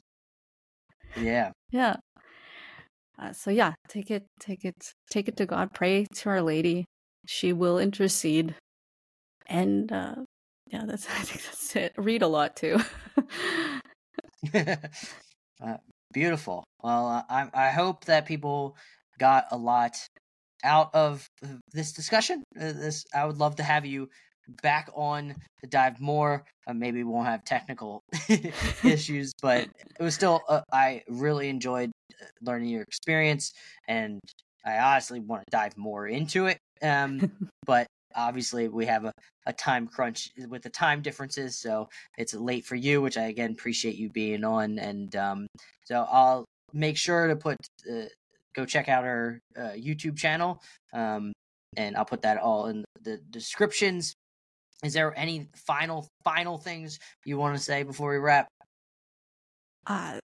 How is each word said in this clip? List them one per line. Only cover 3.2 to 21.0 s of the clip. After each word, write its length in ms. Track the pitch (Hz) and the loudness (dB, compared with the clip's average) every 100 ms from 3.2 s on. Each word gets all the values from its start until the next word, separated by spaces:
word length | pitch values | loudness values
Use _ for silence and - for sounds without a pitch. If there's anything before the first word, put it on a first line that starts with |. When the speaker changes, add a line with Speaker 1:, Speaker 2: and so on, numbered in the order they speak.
| - | -12
Speaker 2:
so 180 | 185 202 | -8 0
yeah, 240 | 208 180 160 - | 2 2 0 -12
take 240 | 208 196 | -10 -6
it, 140 | 208 202 - | -6 -8 -18
take 240 | - 185 185 | -12 -8 -8
it, 260 | - - - - | -8 -18 -20 -6
take 200 | 214 202 | -4 -2
it 80 | 226 | -2
to 80 | 185 | -2
God, 280 | 175 185 | -2 -4
pray 320 | - 180 196 202 - | 0 2 2 0 -4
to 140 | 214 | -2
Our 120 | 196 | 2
Lady. 420 | 160 156 170 175 175 _ _ _ - | 2 2 2 0 -4 _ _ _ -8
She 260 | - 180 | -2 0
will 260 | 175 175 175 | 2 4 4
intercede. 760 | 196 196 190 - 165 156 165 160 _ _ _ _ _ _ _ _ - | 2 2 2 2 2 2 0 -4 _ _ _ _ _ _ _ _ -4
And, 420 | 180 190 202 220 | 0 2 2 0
uh, 240 | 196 185 247 262 _ _ _ - | -4 -6 -10 -14 _ _ _ -12
yeah, 160 | 208 214 | -10 -8
that's, 220 | 208 - | -8 -8
<laughs> 0 | |
I 100 | - | -8
think 180 | 196 - - | -8 -10 -12
that's 300 | - - 214 | -8 -4 -2
it. 160 | 180 - | -2 -2
Read 240 | 208 226 | 0 2
a 60 | 180 | 4
lot 300 | 156 147 - | 2 0 0
too. 220 | 160 226 220 - - - | 2 2 2 -6 -4 -2
<laughs> 640 | - 349 359 339 311 269 - _ _ - - - | -2 -4 -4 -2 -4 -6 -12 _ _ -12 -12 -10
Speaker 1:
<laughs> 360 | 151 208 156 165 151 - - - - _ _ - | 0 2 2 -2 -6 -14 -16 -18 -20 _ _ -14
Uh, 140 | 113 113 _ _ _ | -10 -10 _ _ _
beautiful. 500 | 135 170 160 101 90 - - | 0 0 0 -4 -10 -10 -6
Well, 240 | 117 120 120 | 0 2 2
uh, 160 | 117 - | -2 0
I, 200 | 131 135 | -2 0
I 160 | 135 135 | 2 2
hope 340 | 147 185 175 - | 4 0 0 4
that 200 | 156 151 | 4 4
people 520 | 156 147 143 139 - - _ _ - | -4 -2 -2 -4 -10 -20 _ _ 4
got 300 | 131 135 - | 6 6 4
a 60 | 123 | -2
lot 400 | 117 120 120 - - _ _ _ _ - | 2 4 2 -2 -14 _ _ _ _ -2
out 260 | 135 151 156 | 4 6 6
of 320 | 156 | 6